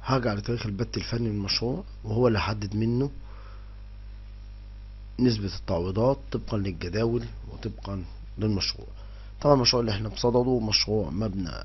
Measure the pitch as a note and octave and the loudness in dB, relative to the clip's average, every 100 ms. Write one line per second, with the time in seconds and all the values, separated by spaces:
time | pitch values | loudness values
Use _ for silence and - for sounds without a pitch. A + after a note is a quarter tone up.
0 | - C3 A#2+ G2+ G#2 A#2+ G#2+ G2 A#2 - | 2 2 2 0 -2 -2 -2 -2 -2 -2
1 | - A#2 A#2 G#2 G2 - A#2 D3+ - - | -2 0 0 0 0 0 0 -2 -6 -10
2 | G#2+ G#2+ B2 G#2+ F2+ G#2+ G2+ G#2 A2+ A#2+ | -2 4 6 6 2 -2 -2 0 2 2
3 | C#3 - - - - - - - - - | 0 -2 -12 -12 -14 -14 -14 -14 -14 -14
4 | - - - - - - - - - - | -14 -12 -14 -14 -14 -14 -12 -12 -12 -12
5 | - - B2 A2 G2 - - F2+ F2+ F#2+ | -10 4 4 4 0 -4 0 0 2 4
6 | B2 C3+ - A#2 - A2 G2 E2+ F2+ G2+ | 4 2 -2 -6 -2 -2 -2 -2 -2 0
7 | A#2 A#2+ A#2 - - - A2 G2+ - G2 | 2 2 -2 -10 -10 -8 -8 -8 -6 -6
8 | E2+ - - - G#2+ G2 - - - - | -6 -10 -12 -2 0 2 0 -4 -10 -12
9 | - - - - D3 C#3 A#2 B2 A#2 G2+ | -12 -12 -14 0 6 8 8 4 2 0
10 | G#2+ G#2+ B2 A#2+ B2 B2 A2 G#2 - G#2+ | -2 2 4 6 4 2 4 2 2 2
11 | E2+ E2 A2 F#2+ F2 B1 | 2 0 0 0 -4 -6